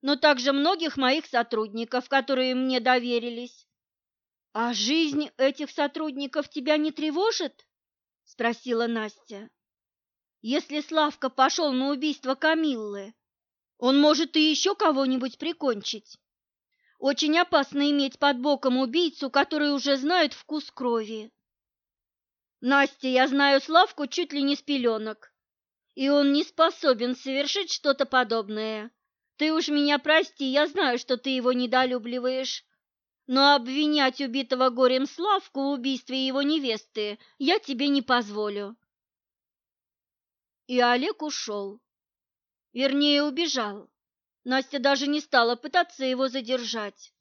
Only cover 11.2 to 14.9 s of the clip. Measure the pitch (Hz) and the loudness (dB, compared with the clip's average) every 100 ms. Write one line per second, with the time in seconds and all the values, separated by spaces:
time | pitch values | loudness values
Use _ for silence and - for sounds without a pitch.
11.2 | 262 254 269 - 311 254 269 285 302 285 | -8 2 2 2 0 0 -2 -2 -4 -4
12.2 | 254 262 311 320 320 247 214 202 196 - | -6 -2 0 2 0 -2 -6 -10 -14 -20
13.2 | _ _ _ _ _ _ 247 277 302 294 | _ _ _ _ _ _ 2 6 6 4
14.2 | 320 311 311 302 370 403 415 | 2 2 2 2 0 0 0